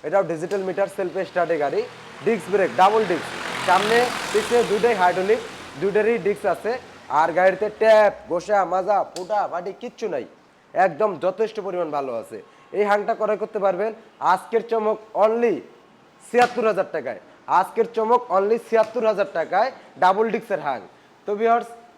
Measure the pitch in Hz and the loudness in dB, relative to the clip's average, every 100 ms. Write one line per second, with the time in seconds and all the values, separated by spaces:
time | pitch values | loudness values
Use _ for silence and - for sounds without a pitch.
0 | 151 196 175 160 180 202 190 180 196 - | -2 0 0 -4 -4 -4 -4 -2 -2 -2
1 | 185 170 180 180 170 160 139 180 - - | -6 -4 -4 -2 0 0 -2 -2 -6 -10
2 | - - 143 220 175 202 170 117 190 220 | -18 -6 -2 -2 0 0 2 4 4 4
3 | 196 165 - - - - - 185 208 240 | 0 -2 -4 -10 -8 -4 2 2 4 2
4 | 247 - - 208 214 240 185 208 240 208 | 2 -2 -4 -2 2 2 2 2 2 2
5 | 180 185 196 240 - - - 139 190 202 | 2 2 0 0 -2 -14 -16 -4 -2 2
6 | 214 233 180 202 196 170 214 180 - - | 2 0 0 -2 -2 -2 -2 -6 -8 -18
7 | - 143 165 165 190 180 208 - 220 214 | -2 2 2 4 4 4 -2 2 6 8
8 | 208 - - 170 190 202 175 185 185 196 | 6 2 -4 -6 0 0 2 0 0 0
9 | 156 175 185 208 156 165 185 190 240 - | -2 -6 -4 -2 -2 -4 -8 -12 -14 -10
10 | 214 143 101 - _ _ _ 165 190 156 | -8 -6 -10 -16 _ _ _ 0 2 2
11 | 214 160 180 185 220 220 190 180 160 143 | -2 0 -4 -2 -4 -6 -6 -4 -4 -4
12 | 135 117 104 110 - - - 185 208 208 | -4 -6 -8 -14 -16 -20 -8 -2 2 2
13 | 202 226 214 208 208 214 196 180 220 220 | 0 -2 -2 -2 -4 -2 0 0 -4 -6
14 | - - 147 185 - 226 226 226 214 214 | -16 -4 0 0 0 -4 -2 -2 0 -2
15 | - 165 220 226 240 151 - - _ _ | -4 2 2 4 0 0 -6 -20 _ _
16 | _ _ - 240 240 240 220 196 180 160 | _ _ -4 2 2 2 0 0 -2 -6
17 | 123 104 - - - 165 - 220 220 220 | -8 -10 -14 -14 0 2 2 0 -2 0
18 | 220 240 - 185 202 233 - 226 220 247 | 2 2 2 0 2 0 2 0 2 0
19 | 220 196 196 170 139 180 240 - - - | 0 0 -2 -4 -2 0 0 -4 -16 0
20 | 185 190 226 220 - 175 147 120 92 - | 2 4 0 -2 -4 -4 -4 -6 -8 -20
21 | _ _ - 208 226 233 233 - - | _ _ -6 -2 2 2 0 -14 -20